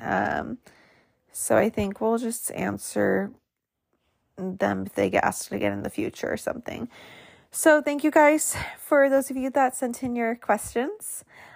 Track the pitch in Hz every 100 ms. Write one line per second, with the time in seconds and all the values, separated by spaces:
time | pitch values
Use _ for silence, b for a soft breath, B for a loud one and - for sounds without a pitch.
0 | - 196 202 - - 247 b b b b
1 | b b _ - - 220 214 220 196 202
2 | 220 233 233 233 - - 190 202 - 214
3 | 202 190 202 - _ _ _ _ _ _
4 | _ _ _ - 185 190 196 - 196 -
5 | - 196 - - - 202 - - 196 -
6 | 104 - - - - - - - 247 B
7 | B B B B B - 320 302 294 285
8 | 302 311 294 302 - - B - - 285
9 | 277 269 269 262 262 277 254 - 254 240
10 | 254 240 226 240 - 214 - 233 277 427
11 | - - B B B